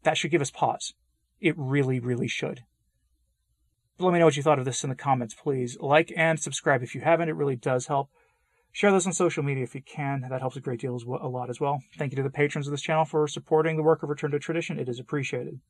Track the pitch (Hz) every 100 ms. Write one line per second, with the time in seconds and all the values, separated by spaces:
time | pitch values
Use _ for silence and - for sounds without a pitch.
0 | 160 156 160 156 139 - 123 - - -
1 | _ _ _ _ - 170 131 139 131 127
2 | 120 120 123 - 131 127 - _ _ _
3 | _ _ _ _ _ _ _ _ _ _
4 | 180 175 165 143 147 143 131 123 143 131
5 | 143 131 113 - 151 135 123 123 139 147
6 | 165 - 165 160 - 135 - 143 123 -
7 | 131 165 165 156 143 127 143 127 - 143
8 | 135 _ _ _ _ _ _ - 208 190
9 | 180 165 180 165 143 135 123 143 - -
10 | 139 139 127 131 135 139 135 120 135 123
11 | 117 131 131 127 123 123 143 143 - -
12 | 143 135 139 135 147 156 143 143 - 160
13 | 160 156 151 143 - 156 160 160 156 160
14 | 147 147 151 143 - 165 165 151 127 123
15 | 131 147 135 127 135 127